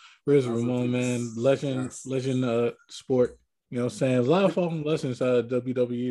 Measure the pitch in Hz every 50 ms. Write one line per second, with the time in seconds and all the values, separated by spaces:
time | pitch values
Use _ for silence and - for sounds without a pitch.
0 | - - - _ _ 143 139 143 127 120 117 117 120 123 123 123 123 123 123 123
1 | 123 127 123 120 120 117 110 113 117 135 139 131 147 139 127 131 131 123 - -
2 | - 127 131 131 123 139 131 127 127 123 117 120 120 120 - - _ - - -
3 | - - 131 127 123 117 - - _ _ _ _ _ _ 139 123 123 120 - -
4 | 147 131 127 127 120 127 165 190 202 180 - 190 175 170 170 160 147 147 160 151
5 | - 135 123 - 131 127 127 123 117 117 127 123 123 127 123 127 123 120 123 120
6 | 123 123